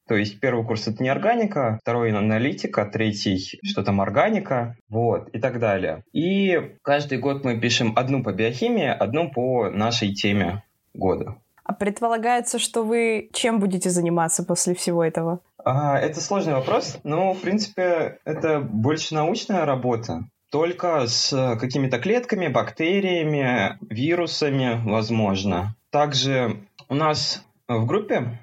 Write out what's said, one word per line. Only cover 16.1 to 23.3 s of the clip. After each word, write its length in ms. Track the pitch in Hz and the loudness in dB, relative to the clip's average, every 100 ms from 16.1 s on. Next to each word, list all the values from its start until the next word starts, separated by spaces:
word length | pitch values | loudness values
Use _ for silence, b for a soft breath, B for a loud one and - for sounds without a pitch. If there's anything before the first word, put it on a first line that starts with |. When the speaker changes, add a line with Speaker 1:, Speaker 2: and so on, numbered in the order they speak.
| 151 | -2
Speaker 1:
сложный 320 | - 202 165 | -2 0 0
вопрос. 460 | 135 131 233 - - | 0 2 0 -2 -6
Ну, 280 | 147 156 190 | -2 0 2
в 80 | 185 | 0
принципе, 800 | 180 214 202 - 180 165 143 - | 0 0 0 0 2 2 0 -4
это 360 | - 156 160 151 | -8 -2 0 0
больше 540 | 113 107 127 160 - | 0 0 2 0 -2
научная 500 | 156 160 220 - 190 | 0 0 0 -2 0
работа. 640 | 147 135 123 117 117 82 101 _ _ | 2 0 0 -2 -4 -8 -10 _ _
Только 560 | 143 170 175 180 156 120 | 0 0 0 0 0 0
с 500 | - - 139 127 113 | 0 0 0 0 0
какими-то 400 | 123 147 135 123 | -2 0 0 0
клетками, 500 | 190 240 247 196 165 | 0 0 0 -2 0
бактериями, 1300 | 120 107 - 160 196 190 175 151 | 0 0 0 0 2 2 2 2